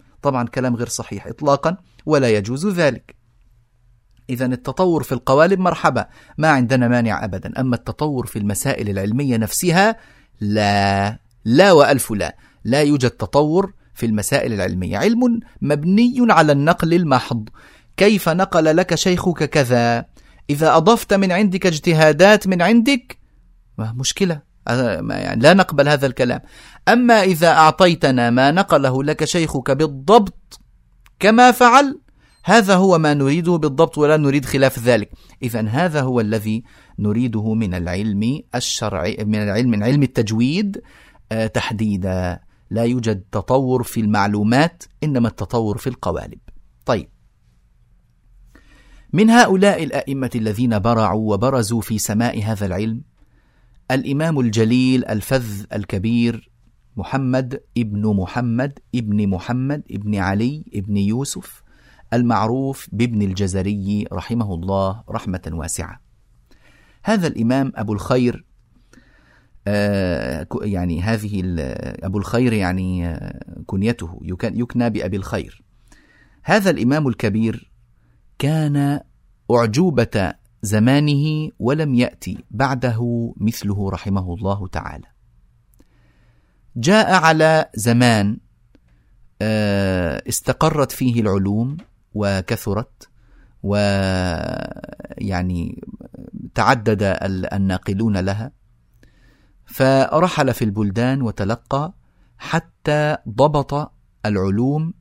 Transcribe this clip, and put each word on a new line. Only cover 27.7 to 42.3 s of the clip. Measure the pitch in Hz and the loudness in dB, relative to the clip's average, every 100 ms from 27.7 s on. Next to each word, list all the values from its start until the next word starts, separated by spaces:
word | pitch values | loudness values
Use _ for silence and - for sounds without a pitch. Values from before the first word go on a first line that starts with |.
| 156 185 170 147 127 120 | 6 4 6 2 2 2
ما | 120 135 | 4 4
نقله | 165 196 156 139 131 | 4 4 4 4 0
لك | 143 151 156 | -2 -2 -2
شيخك | 180 160 143 123 | -2 -2 -4 -2
بالضبط | 135 151 135 139 226 196 - _ - _ _ _ _ _ _ | 0 0 -2 4 6 6 -4 _ -20 _ _ _ _ _ _
كما | 196 220 247 | 2 6 6
فعل، | 247 247 262 285 - - _ _ _ - | 8 6 6 4 -2 -14 _ _ _ 2
هذا | 214 196 185 | 4 6 4
هو | 196 170 | 4 4
ما | 156 | 4
نريده | 147 139 156 170 170 | 2 2 0 0 0
بالضبط | 151 135 165 - | 0 2 2 4
ولا | 147 156 | 2 4
نريد | 143 139 131 | 4 0 0
خلاف | 139 135 - | 2 2 2
ذلك. | 117 117 104 - - - | 2 2 0 -10 -20 -10
إذن | 127 113 110 | -6 -4 -2
هذا | 120 180 151 | 0 0 0
هو | 131 123 | 0 0
الذي | 104 110 107 110 - _ _ - | 0 -2 -2 -4 -6 _ _ -4
نريده | 104 107 123 110 107 | -2 0 0 -2 -2
من | 110 107 | -2 -2
العلم | 90 85 90 110 101 110 143 - 127 | -4 -4 -4 -2 -2 -2 -4 -6 -6
الشرعي، | - - 107 98 87 104 107 | -6 -4 -4 -4 -4 -4 -4
من | 107 | -2
العلم، | 104 101 127 | -2 0 0
من | 107 | 0
علم | 107 143 | 0 2
التجويد، | 131 - 107 110 123 170 202 196 - - - _ _ | 0 0 -2 0 0 0 -4 -6 -14 -20 -20 _ _
آه، | 110 110 | -6 -4
تحديدا. | 117 - 110 110 98 95 92 90 | -4 -4 -4 -2 -2 -2 -4 -4